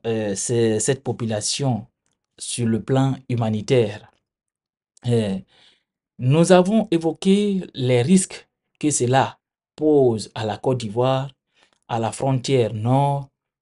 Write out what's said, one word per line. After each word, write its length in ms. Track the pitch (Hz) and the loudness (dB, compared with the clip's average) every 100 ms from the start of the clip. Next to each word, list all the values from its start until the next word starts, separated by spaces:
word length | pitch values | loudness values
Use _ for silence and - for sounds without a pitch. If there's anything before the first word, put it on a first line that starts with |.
| 117 | -6
euh, 300 | 110 104 98 | -4 -4 -6
ces, 440 | - 117 113 107 | -2 0 2 0
cette 240 | 123 135 | -2 -2
population 840 | - 107 113 107 - - 139 110 117 _ _ _ _ _ | -6 -6 -4 -4 -4 -4 -2 -4 -6 _ _ _ _ _
sur 300 | - - 117 | -12 -4 -2
le 160 | 110 | -2
plan 320 | 95 131 135 131 - | 0 0 0 -2 -6
humanitaire. 840 | 120 110 107 98 131 107 101 - _ _ _ _ _ _ _ _ _ 120 | -4 -2 -4 0 2 2 -4 -18 _ _ _ _ _ _ _ _ _ -2
Euh, 320 | 117 107 95 - _ _ _ _ _ _ - | 0 0 -4 -10 _ _ _ _ _ _ -4
nous 320 | 123 151 170 | 0 2 6
avons 360 | 180 185 220 214 | 4 4 0 0
évoqué 720 | 165 165 156 190 196 208 190 - | 0 -2 -2 2 2 2 -2 -6
les 280 | - 127 123 | -4 0 2
risques 460 | 127 185 - - - _ _ _ | 4 4 2 -8 -20 _ _ _
que 120 | 151 | -2
cela 480 | - 123 131 117 - _ _ _ - | 0 2 2 2 -4 _ _ _ -2
pose 560 | 151 147 127 110 101 - | 2 4 4 2 -4 -8
à 100 | 110 | -6
la 120 | 101 | -4
Côte 220 | 135 127 | -2 -4
d'Ivoire. 520 | 113 110 127 135 139 - _ _ _ _ - | -4 -2 0 0 -4 -12 _ _ _ _ -8
À 120 | 117 | -4
la 120 | 113 | -4
frontière 640 | - 135 135 127 131 110 | -2 -2 -2 0 0 0
nord, 560 | 113 113 135 143 139 135 _ _ _ | -2 0 0 0 -2 -8 _ _ _